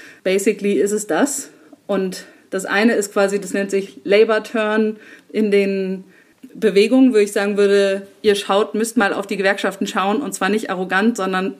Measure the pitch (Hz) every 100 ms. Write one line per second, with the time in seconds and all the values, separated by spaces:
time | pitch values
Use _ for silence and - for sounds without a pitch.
0 | - - 185 190 196 - 202 196 196 214
1 | - 160 285 - - - - - - 196
2 | 190 185 - - _ - 180 196 226 208
3 | 202 208 196 202 190 202 196 196 196 -
4 | 175 202 220 214 214 226 214 220 220 220
5 | - - - 214 214 202 196 196 190 190
6 | 190 _ _ _ - - 214 190 226 262
7 | 262 214 208 208 202 202 202 202 196 196
8 | 196 _ 214 202 - 202 208 214 220 247
9 | 196 - 202 196 190 202 202 190 202 202
10 | 190 214 196 - 190 214 - 180 185 185
11 | 226 226 190 185 190